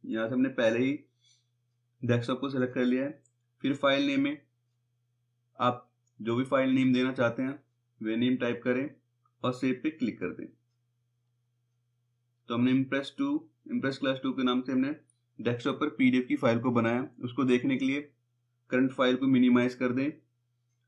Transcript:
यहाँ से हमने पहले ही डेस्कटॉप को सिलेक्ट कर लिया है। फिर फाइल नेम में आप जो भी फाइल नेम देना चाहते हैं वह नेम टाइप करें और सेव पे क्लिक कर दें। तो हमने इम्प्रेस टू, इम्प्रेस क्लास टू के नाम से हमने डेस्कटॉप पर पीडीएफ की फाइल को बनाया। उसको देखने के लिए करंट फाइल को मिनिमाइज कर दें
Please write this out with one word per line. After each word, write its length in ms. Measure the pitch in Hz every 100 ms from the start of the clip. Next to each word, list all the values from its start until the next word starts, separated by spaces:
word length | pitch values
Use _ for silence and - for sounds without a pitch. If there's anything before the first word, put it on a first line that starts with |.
यहाँ 240 | - 110 113
से 60 |
हमने 160 | 127 131
पहले 280 | 131 113 117
ही 140 | 131 147 - _ _ _ _ _ _ _ _ _
डेस्कटॉप 380 | 120 120 120 127
को 100 | 135
सिलेक्ट 240 | 135 127 131
कर 100 | 123
लिया 180 | 127
है। 180 | 139 156 _ _ _ _
फिर 120 | 131 139
फाइल 300 | 139 139 143
नेम 140 | 139
में 160 | 143 147 _ _ _ _ _ _ _ _ _ _ _ _
आप 260 | 120 123 - _ _ _
जो 160 | 107 120
भी 80 | 131
फाइल 260 | 135 131
नेम 220 | 131 131
देना 180 | 127 127
चाहते 300 | 131 117 117
हैं 160 | 131 143 _ _ _ _
वह 160 | 110 113
नेम 200 | 123 127
टाइप 240 | 123 117
करें 260 | 127 123 147 - _ _ _ _
और 100 | 123
सेव 260 | 127 131 123
पे 60 | 156
क्लिक 280 | 156 113 -
कर 100 | 90
दें। 160 | - - _ _ _ _ _ _ _ _ _ _ _ _ _ _ _ _ _ _ _ _
तो 60 | 120
हमने 160 | 127
इम्प्रेस 420 | 131 135 135 139 -
टू, 320 | 143 151 - _ -
इम्प्रेस 300 | 123 131 135
क्लास 220 | 135 131
टू 80 | 135
के 100 | 127
नाम 180 | 127 127
से 100 | 127
हमने 240 | 131 135 151 _ _ _ -
डेस्कटॉप 400 | 113 120 147 131
पर 100 | 151
पीडीएफ 360 | 151 131 127 127
की 80 | 147
फाइल 220 | 131 117
को 120 | 127
बनाया। 360 | 120 113 120 127 -
उसको 220 | 127 123 131
देखने 320 | 123 135 131
के 80 | 131
लिए 160 | 139 147 _ _ _ _ _ _
करंट 220 | 127 131
फाइल 220 | 127 127 127
को 120 | 135
मिनिमाइज 480 | 127 123 123 123 123
कर 160 | 127
दें 200 | 123 143 - _ _ _ _ _ _